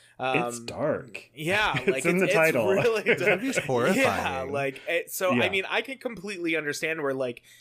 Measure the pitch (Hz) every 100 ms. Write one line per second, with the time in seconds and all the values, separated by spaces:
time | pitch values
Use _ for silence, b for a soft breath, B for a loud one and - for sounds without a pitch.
0 | b - 127 127 120 120 117 - 147 101
1 | - - - 135 156 202 208 156 202 135
2 | 165 175 180 208 160 147 143 196 240 220
3 | - 196 180 190 262 226 147 123 131 214
4 | 262 - 165 135 135 139 139 135 - 170
5 | - - 190 180 180 190 190 190 240 262
6 | 254 208 196 190 170 160 151 139 160 160
7 | 143 131 131 120 B B